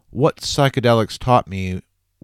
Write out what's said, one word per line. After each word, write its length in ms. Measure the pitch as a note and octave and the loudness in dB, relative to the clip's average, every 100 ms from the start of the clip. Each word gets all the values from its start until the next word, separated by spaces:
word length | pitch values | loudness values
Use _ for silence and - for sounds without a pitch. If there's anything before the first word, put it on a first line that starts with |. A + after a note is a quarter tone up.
| _ | _
What 280 | G2+ D3 - | -2 -2 -2
psychedelics 800 | - - C#3 C3+ A#2+ A#2 G#2+ - | -6 0 0 2 2 2 0 -6
taught 300 | - B2 - | 2 2 2
me 340 | F#2+ F#2 F#2 - _ _ _ | -8 -6 -8 -12 _ _ _